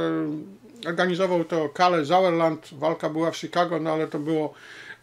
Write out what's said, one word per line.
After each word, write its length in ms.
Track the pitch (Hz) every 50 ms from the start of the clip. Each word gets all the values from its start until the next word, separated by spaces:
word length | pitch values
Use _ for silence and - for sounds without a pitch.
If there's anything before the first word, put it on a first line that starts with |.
| 165 165 165 160 160 151 151 151 185 196 196 - - - - - -
e, 40 | 160
organizował 560 | 170 170 180 185 175 170 190 180 180 170 165
to 240 | 165 180 165 156 143
Kale 380 | - - 180 180 175 165 147
Sauerland, 640 | 135 175 185 190 180 170 170 165 160 156 156 - -
walka 380 | 160 135 147 160 165 160 - 156
była 200 | 151 160 165 160
w 60 | 156
Chicago, 440 | - - - - 175 180 165 170 156
no 120 | 156 160
ale 160 | 156 156 156 147
to 100 | - 151
było 360 | 147 156 165 156 151 147 - - - - - - - - - -